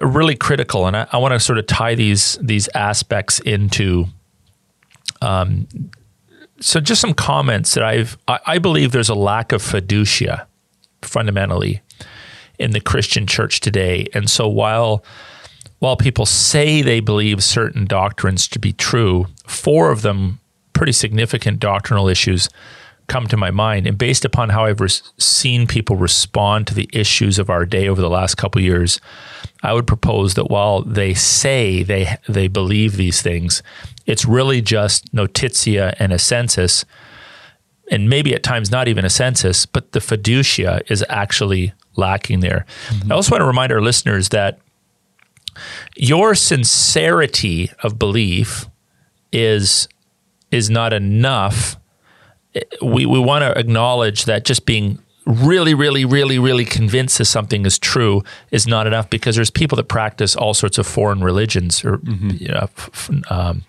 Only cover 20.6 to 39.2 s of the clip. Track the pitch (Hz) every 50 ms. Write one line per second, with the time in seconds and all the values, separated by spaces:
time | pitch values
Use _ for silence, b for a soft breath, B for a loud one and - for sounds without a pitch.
20.6 | _ _ - - 165 151 120 - - 110 107 110 117 113 - 117 - - 104 107
21.6 | - 104 98 98 - - 117 101 98 95 90 - - - 92 87 - - B B
22.6 | B B B B B B B B B - - 131 120 107 - 110 98 90 92 98
23.6 | 110 110 107 101 92 - 104 101 123 123 135 - - 123 - - 120 107 104 107
24.6 | 110 110 104 104 104 95 - - - - _ - - - - - - 135 123 120
25.6 | 120 120 - 123 101 - 107 92 92 85 - - - - - 117 104 101 104 107
26.6 | 107 - - 104 - - - 113 107 - - - 113 101 98 101 95 101 92 85
27.6 | 87 87 - 95 98 98 98 95 92 85 87 90 95 95 - - - 98 - 95
28.6 | 95 92 90 87 87 87 - - B B B B B B B B B B B B
29.6 | - - 113 117 120 - - 113 - - 110 104 98 98 92 - - - - 101
30.6 | 101 104 101 95 - - 110 104 98 95 92 92 - - - - - 139 139 131
31.6 | 117 98 92 92 90 92 104 95 95 87 98 - - - 107 92 95 92 95 104
32.6 | 95 92 104 104 110 113 98 98 95 90 87 - - - 87 85 85 87 - -
33.6 | - B B B B B B B B - 113 110 - 113 110 127 131 135 135 123
34.6 | 113 101 110 107 104 104 101 - - - - 117 101 95 - - - 123 - -
35.6 | - 113 104 101 98 92 - - 95 95 92 87 - - 123 120 123 113 - -
36.6 | 92 87 - - - B B B B B B B B B B B B B B B
37.6 | B _ _ _ - - - 101 101 110 131 147 151 143 123 113 - - 123 117
38.6 | 110 95 104 127 127 120 113 101 95 92 - -